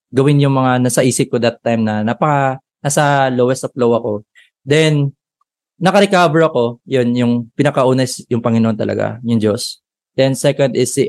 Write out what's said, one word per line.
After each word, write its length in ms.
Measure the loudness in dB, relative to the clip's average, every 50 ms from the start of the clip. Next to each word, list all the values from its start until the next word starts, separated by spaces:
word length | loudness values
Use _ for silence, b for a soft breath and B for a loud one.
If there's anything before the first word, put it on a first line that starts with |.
| _ _
gawin 320 | -2 0 2 2 4 2
yung 160 | 2 2 2
mga 240 | 2 0 0 0 0
nasa 240 | 0 0 0 0 0
isip 240 | 0 0 -2 -2 -2
ko 80 | -2
that 240 | -2 0 -2 -2 -2
time 240 | -4 -2 -2 0 0
na 160 | -2 -2 -2
napaka-, 560 | -2 -4 -2 -2 0 0 0 0 0 -2 -4 -6 _ _ _ _
nasa 480 | -6 -4 0 0 2 2 2 2 0 0
lowest 400 | 0 0 0 0 0 -2 -6 -8
of 80 | -4
low 160 | -2 0 0
ako. 320 | 0 0 -2 -4 -6 -6 -8 _ b b b b b _ -2
Then, 480 | 0 2 2 2 2 2 0 0 -2 -4 _ _ _ _ _ _ _ _ _ _ _ _
nakarecover 720 | -4 0 2 2 2 2 2 2 2 2 2 2 2 2 2
ako. 320 | 0 0 -2 -2 -4 -8 _ -4
Yun, 260 | -2 0 0 0 0
yung 180 | 0 0 0 0 -2 -4 -4
pinakauna 560 | _ -2 0 0 2 2 2 2 2 0 0 -2
is 160 | -6 -10 -8 -6
yung 80 | -4 -2
Panginoon 400 | -2 0 0 2 2 0 0 -2
talaga, 400 | -4 -4 -4 -4 -4 -4 -6 -6
yung 160 | -4 -2 -2 0
Diyos. 460 | 0 0 -2 -2 -6 -10 -14 -16 _ _ _ _ _ _ _
Then, 160 | 0 0 0
second 400 | 0 0 0 0 0 0 0 0
is 240 | 0 0 -2 -2 0
si 80 | -2 -2